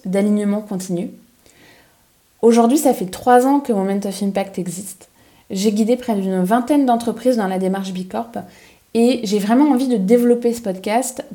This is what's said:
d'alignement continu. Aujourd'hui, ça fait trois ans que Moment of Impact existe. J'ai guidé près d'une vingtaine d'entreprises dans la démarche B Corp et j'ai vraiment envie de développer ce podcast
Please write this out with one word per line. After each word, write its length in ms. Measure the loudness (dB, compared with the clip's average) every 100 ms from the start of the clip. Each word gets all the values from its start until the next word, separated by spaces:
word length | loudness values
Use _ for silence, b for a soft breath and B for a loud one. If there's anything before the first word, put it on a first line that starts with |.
d'alignement 580 | -4 0 0 0 0 -4
continu. 480 | -4 -8 -6 -6 -6 -12 _ _ b b b b b b b _ _ 2
Aujourd'hui, 360 | 4 6 4 4
ça 160 | 2
fait 120 | 0 -4
trois 400 | -4 4 4 4
ans 140 | 0
que 120 | 0
Moment 280 | -2 0 -2
of 180 | -4 -4
Impact 360 | -4 -4 -6 -6
existe. 500 | -8 -8 -12 -18 -20 b b b b
J'ai 220 | -2 -2
guidé 240 | 0 0 0
près 180 | -2
d'une 280 | -4 -2 -2
vingtaine 440 | 0 0 2 2 2
d'entreprises 500 | 0 -2 -2 0 0
dans 120 | -2
la 100 | -2
démarche 340 | -2 -4 -6
B 160 | -10 -8
Corp 300 | -8 -8 -12 -14 B B B _
et 260 | 2 2 2
j'ai 140 | 0 -2
vraiment 320 | 2 4 4
envie 180 | 2 0
de 80 | 0
développer 560 | 4 4 4 2 0
ce 80 | -2
podcast 640 | -6 -6 -2 -2 -2 -8 -14